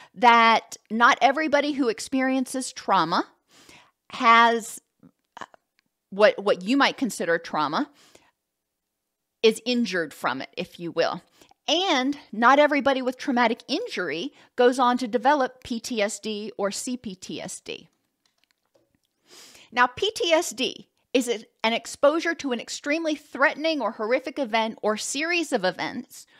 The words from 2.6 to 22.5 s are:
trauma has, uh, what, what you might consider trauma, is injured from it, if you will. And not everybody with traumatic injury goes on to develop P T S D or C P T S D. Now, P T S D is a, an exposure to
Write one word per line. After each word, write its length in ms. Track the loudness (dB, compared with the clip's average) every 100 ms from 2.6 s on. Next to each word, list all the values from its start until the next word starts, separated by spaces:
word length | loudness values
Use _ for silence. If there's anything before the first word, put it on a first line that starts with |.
| -8
trauma 560 | -8 0 2 2 0 -4 _ _ _ -20 -20 _ _ _
has, 680 | -2 4 6 6 2 -4 -14 _ _ -20 _ _ -20
uh, 60 | -20 _ _ _ _ _ _
what, 280 | 2 4 4
what 240 | 0 0
you 140 | 0 2
might 220 | 2 0
consider 400 | -6 -4 -2 -2
trauma, 500 | -2 -4 -2 -2 -4 _ _ _ _ _ _ _ _ _ _ _ _ _ _ _
is 200 | 0 0
injured 480 | -2 -2 -2 -4 -6
from 300 | -6 -6 -6
it, 80 | -8
if 240 | -10 -12 -10
you 120 | -8
will. 320 | -2 -2 -4 -12 _ _ _ -4
And 520 | -2 0 0 -2 -4 -8
not 280 | 2 4 6
everybody 420 | 6 4 0 0
with 160 | -2 -6
traumatic 460 | -2 0 0 -2 -6
injury 640 | -6 -6 -6 -6 -6 -8 -12 _
goes 240 | 2 4 4
on 200 | 2 0
to 100 | -2
develop 560 | 0 2 2 0 -6
P 160 | -10 -10
T 220 | -6 -4
S 180 | -2 -4
D 320 | -8 -8 -8 -6
or 120 | -6
C 280 | -6 -8 -8
P 160 | -10
T 260 | -14 -12 -12
S 180 | -12 -14
D. 280 | -14 -14 -16 _ _ _ _ _ _ _ _ _ _ _ _ _ _ -20 -20 -20 -6
Now, 140 | 0 0
P 240 | 0 -6
T 200 | -2 2
S 200 | 2 0
D 380 | -4 -6 -6 -18 _ _
is 120 | -2 -2
a, 180 | -4 -8 _
an 80 | -2
exposure 600 | -2 -6 0 2 2 -2
to 180 | -4 -4